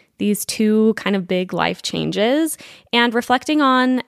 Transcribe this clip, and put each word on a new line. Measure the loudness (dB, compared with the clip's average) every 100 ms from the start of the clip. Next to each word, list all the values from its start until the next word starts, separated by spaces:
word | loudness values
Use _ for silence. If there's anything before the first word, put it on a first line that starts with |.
| _ -4
these | -2 -2 -4
two | 0 2 4 4 2
kind | -2 -2
of | -2
big | -4 -2
life | -2 -2 -4
changes | -6 -6 -4 -2 0 0 -2 -6 -16 -20 _
and | 0 2
reflecting | 0 0 -2 0 2
on | 2 2 2 0